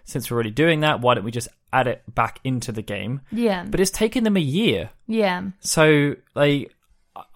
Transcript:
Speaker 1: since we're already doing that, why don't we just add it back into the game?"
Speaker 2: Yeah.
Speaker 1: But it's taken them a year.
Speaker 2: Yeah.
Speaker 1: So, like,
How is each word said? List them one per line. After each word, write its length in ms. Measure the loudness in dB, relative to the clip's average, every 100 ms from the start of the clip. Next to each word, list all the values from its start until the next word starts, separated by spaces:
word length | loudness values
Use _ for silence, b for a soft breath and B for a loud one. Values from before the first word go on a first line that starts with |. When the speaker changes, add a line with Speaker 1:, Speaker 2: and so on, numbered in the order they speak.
Speaker 1:
since 260 | B -8 -4
we're 60 | -4
already 140 | -2
doing 280 | 2 2 4
that, 200 | 2 2
why 140 | 2
don't 100 | 2
we 60 | 0
just 160 | -6 -8 _ _
add 140 | 0 0
it 140 | -2 -6
back 240 | -2 -2 -2
into 260 | -4 -4 -4
the 120 | -8
game?" 400 | -6 -6 -6 -8 -8
Speaker 2:
Yeah. 320 | -2 0 -2 -2
Speaker 1:
But 120 | 0
it's 100 | 0
taken 340 | 0 -2 0
them 120 | 0 2
a 40 |
year. 500 | 0 0 0 0 -4 -12 -6
Speaker 2:
Yeah. 360 | -2 0 -2 -8 -10
Speaker 1:
So, 540 | -4 4 6 6 4 -2 _
like, 380 | 0 2 2 -2 _ _ _ _ -20 -12